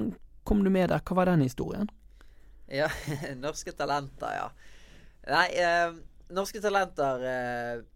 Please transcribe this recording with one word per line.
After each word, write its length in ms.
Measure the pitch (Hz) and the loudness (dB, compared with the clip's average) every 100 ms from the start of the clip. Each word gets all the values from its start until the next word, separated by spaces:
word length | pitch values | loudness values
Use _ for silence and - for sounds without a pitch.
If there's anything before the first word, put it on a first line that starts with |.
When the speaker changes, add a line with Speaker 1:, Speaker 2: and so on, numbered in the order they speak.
| 214 - - - | -2 -6 -12 -6
Speaker 1:
kom 160 | - 208 | 0 4
du 40 | 190 | 6
med 220 | 190 170 | 4 4
der? 80 | 151 | 2
Hva 160 | - 180 | 0 2
var 140 | 180 | 6
den 100 | 170 | 6
historien? 480 | 131 - - - 208 - - - - - - - - | 4 0 -6 -4 -4 -6 -20 -20 -20 -20 -20 -20 -6
Speaker 2:
Ja, 220 | 135 151 - - 143 | -2 0 -2 -6 -6
<laughs> 280 | 143 127 | -6 -6
Norske 280 | 143 160 - | -6 -6 -8
Talenter, 640 | - 139 143 135 - - - | -4 -2 -2 -4 -8 -6 -4
ja. 120 | - - - - - - - - - | -6 -10 -20 -20 -20 -20 -20 -14 -2
Nei, 180 | 151 180 175 | 2 2 2
eh, 380 | 175 170 170 165 - - - | 2 4 2 -2 -16 -20 -8
Norske 260 | 185 196 220 | -4 -4 -2
Talenter, 640 | 208 196 185 - 139 127 | 0 2 2 0 0 0
eh, 560 | 127 127 123 120 120 120 110 | -2 -2 -2 -4 -4 -6 -10